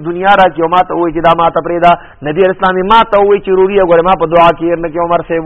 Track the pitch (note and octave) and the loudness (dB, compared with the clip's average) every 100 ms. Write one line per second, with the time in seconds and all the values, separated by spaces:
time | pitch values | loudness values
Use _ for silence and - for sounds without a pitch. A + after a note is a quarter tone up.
0 | D#3+ F3 F#3+ G3 F#3 D3+ E3 F3+ F#3 D#3+ | -8 -4 0 2 2 0 -2 0 0 -2
1 | E3+ D#3+ E3 E3 E3 E3 D#3+ F3 F3 E3+ | -4 0 0 2 0 -2 -4 0 2 2
2 | - - C#3+ D3+ F#3 F#3 F#3 F#3 F#3+ A3+ | -4 -12 -6 0 0 0 -2 -2 2 2
3 | A3 G3+ G3+ G3+ G3 F#3+ F#3+ G3+ F#3 E3+ | 2 0 2 0 0 0 2 2 2 2
4 | E3+ F#3+ E3 E3+ E3+ D#3 E3+ E3 E3+ D#3 | 2 0 0 2 2 2 -2 -4 -4 -6
5 | E3+ E3+ - E3 | -2 -2 -2 -6